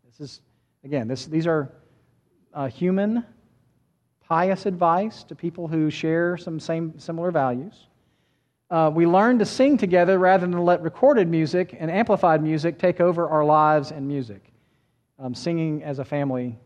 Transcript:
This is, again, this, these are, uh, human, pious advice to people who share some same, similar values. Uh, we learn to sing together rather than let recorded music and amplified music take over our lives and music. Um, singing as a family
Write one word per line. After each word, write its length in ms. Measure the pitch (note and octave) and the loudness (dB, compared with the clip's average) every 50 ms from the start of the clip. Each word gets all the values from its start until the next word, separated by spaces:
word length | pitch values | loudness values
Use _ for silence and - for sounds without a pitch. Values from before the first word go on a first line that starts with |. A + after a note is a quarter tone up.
| _ | _
This 160 | B2 A#2 _ | _ _ _
is, 200 | D3+ B2+ - - _ _ _ _ _ _ _ _ | -18 -18 -18 -20 _ _ _ _ _ _ _ _
again, 240 | _ C3+ D3 C3+ A2+ | _ -6 -6 -4 -4
this, 200 | A2+ C3 B2 - | -4 -8 -8 -8
these 200 | D#3 D#3 D#3+ D#3+ | -4 -4 -2 0
are, 240 | E3+ D#3+ D3+ C3+ C3+ - _ _ _ _ _ _ _ _ _ _ _ _ _ _ _ | 0 -2 -2 -2 -6 -12 _ _ _ _ _ _ _ _ _ _ _ _ _ _ _
uh, 140 | _ D3 C#3 | _ -10 -10
human, 580 | B2+ - - F3+ F3+ F#3+ G3 G3+ G#3+ A3+ A#3+ A#3+ - _ _ _ _ _ _ _ _ _ _ _ _ _ _ _ _ _ _ _ _ | -10 -6 -4 -2 0 0 0 0 -2 -2 -4 -6 -8 _ _ _ _ _ _ _ _ _ _ _ _ _ _ _ _ _ _ _ _
pious 380 | E3 D#3+ F3+ F#3+ F#3+ F#3 - | -2 0 0 0 -2 -2 -4
advice 560 | G3+ F#3 E3+ F3 E3 E3 F3+ G#3 A3 - - | -6 -2 0 2 2 2 2 -2 -4 -8 -14
to 140 | - _ D#3+ | -20 _ -16
people 320 | _ - F3 E3 - E3+ D#3 | _ -8 -8 -8 -8 -8 -4
who 220 | E3 D#3+ D#3 D3+ | -2 -2 -2 -2
share 460 | D3 - - D#3+ D#3+ E3 E3+ F3 F3+ | -2 -4 -2 -2 0 0 0 -2 -2
some 220 | E3+ F3 F3 D#3+ D#3 | -6 -8 -10 -10 -8
same, 400 | - - E3 E3 E3 D#3+ D#3+ D#3 | -6 -6 -4 -4 -4 -8 -10 -12
similar 320 | - - E3 E3 E3+ F3+ | -12 -10 -8 -4 -4 -2
values. 560 | E3+ D#3 C3+ C3 B2 B2 D3 G#3 - _ _ _ _ _ _ _ _ _ _ _ _ _ _ _ _ _ _ _ | 0 0 0 0 -2 -4 -8 -12 -18 _ _ _ _ _ _ _ _ _ _ _ _ _ _ _ _ _ _ _
Uh, 200 | F3 E3 D#3+ D#3 | 0 2 2 2
we 140 | D3+ E3 E3+ | 2 2 2
learn 320 | E3+ F3 F#3+ G#3+ A#3+ B3+ A#3 | 4 4 4 4 4 4 2
to 60 | G3+ | 0
sing 320 | - - - C4 C#4+ D4 | -2 0 2 2 4 4
together 420 | A#3 A3 F3+ F3+ F3+ F3 F3+ F#3+ F#3 | 2 2 2 4 4 4 4 4 4
rather 280 | F#3 F3+ F#3+ F#3+ F3+ | 4 4 4 4 2
than 120 | F3+ F3 F3 F3 | 0 -2 0 2
let 180 | F3 F3 F3 | 2 2 2
recorded 460 | E3 E3 - - - C#4 D4 A#3 F#3 E3+ | 0 -8 -2 2 4 4 4 4 2 2
music 480 | E3 D#3+ D#3+ C3+ F3 F3+ F3+ - - - | 2 0 0 0 0 -2 -2 -4 -6 -8
and 120 | E3 D#3+ | -6 -4
amplified 520 | E3+ G3 A#3 A3+ G#3 - - F3 D#3+ D#3 | 0 0 2 2 2 4 4 4 4 4
music 360 | D#3 D#3 D#3+ D#3 D3 E3+ D#3+ - | 2 0 -2 -2 -2 -4 -2 0
take 220 | - F3+ F3 F3 | 0 0 2 2
over 280 | F3 F3+ F3 E3+ E3+ D3 | 2 2 2 0 -2 0
our 160 | D#3 D3+ D3+ | 0 2 4
lives 480 | D3+ D3+ D#3 D3+ D3+ D#3 D3+ C#3 - | 4 4 4 6 4 4 2 0 -4
and 160 | D#3 D3 C#3 C#3 | -10 -10 -8 -6
music. 440 | C#3+ C#3 B2+ A2 G2+ F#2+ _ _ _ _ _ _ _ _ _ _ _ _ _ _ _ _ | -6 -6 -8 -8 -14 -20 _ _ _ _ _ _ _ _ _ _ _ _ _ _ _ _
Um, 160 | C3+ B2+ B2 | -12 -10 -10
singing 480 | A2+ - F3 E3+ E3 D#3+ D#3+ D3+ D3+ - | -6 -6 -4 -2 -2 -2 -4 -4 -6 -8
as 160 | D3+ C#3 C3+ | -10 -10 -10
a 40 | C3 | -8
family 540 | - D3 C#3+ C#3+ C#3 B2+ B2+ B2 B2 A2+ - _ | -6 -4 -4 -4 -4 -4 -4 -6 -8 -10 -14 _